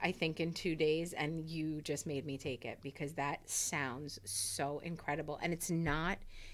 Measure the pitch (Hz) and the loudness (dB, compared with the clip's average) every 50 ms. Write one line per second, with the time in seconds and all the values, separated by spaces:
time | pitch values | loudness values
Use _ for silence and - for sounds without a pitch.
0 | - 170 180 - 170 160 160 - 165 170 165 - - 180 160 156 160 156 156 165 | 0 0 2 4 2 2 2 2 0 0 0 0 0 0 4 6 6 6 6 4
1 | 170 175 - - 147 147 165 165 156 160 165 160 156 156 156 151 147 - 143 143 | 2 0 0 0 0 0 0 -2 -2 -2 -2 0 0 0 0 -2 0 -2 -2 0
2 | - 160 143 139 120 147 139 135 - 147 127 - - 117 113 - - 139 135 - | 0 -2 -2 -2 -2 -2 -4 -2 -2 -2 -4 -2 -4 -6 -6 -6 -8 -8 -6 -4
3 | 151 143 160 143 139 143 160 - - - - - - - 175 151 139 131 120 135 | -4 -4 -2 0 0 0 0 -2 -4 -2 0 0 0 2 0 0 0 0 -2 -4
4 | 151 139 - - - - - - - - - - 143 143 143 151 - 170 170 160 | -6 -6 -8 -8 -8 -4 -2 -2 -2 -2 0 0 0 0 0 -2 -2 -4 -6 -4
5 | - - 147 160 151 151 147 - - 170 170 160 - - 170 165 165 151 143 156 | 0 0 0 0 0 -2 -4 -2 0 0 0 0 2 2 2 4 4 4 4 4
6 | 160 180 202 - - - - - - - | 4 2 0 0 -4 -10 -10 -10 -10 -10